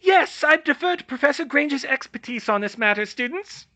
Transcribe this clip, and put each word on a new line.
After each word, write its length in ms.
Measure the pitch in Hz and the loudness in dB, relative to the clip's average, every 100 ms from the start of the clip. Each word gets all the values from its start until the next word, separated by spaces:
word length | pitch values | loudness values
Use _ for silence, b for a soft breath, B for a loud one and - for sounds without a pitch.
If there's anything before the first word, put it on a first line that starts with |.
Yes, 440 | 370 381 302 - | 6 4 4 0
I'd 200 | 302 320 | 2 2
defer 320 | 320 294 359 349 | 2 0 0 -2
to 80 | |
Professor 400 | - 254 285 277 | -6 0 0 0
Granger's 400 | 302 277 294 277 | -2 0 0 -2
expertise 640 | 254 262 - 220 - 240 - | -4 -6 -6 -14 -10 -8 -2
on 120 | 208 | -2
this 180 | 202 226 | -2 -2
matter, 260 | 220 208 | 0 0
students 640 | 208 - 247 339 403 - - | -4 -4 -6 -6 -12 -18 -20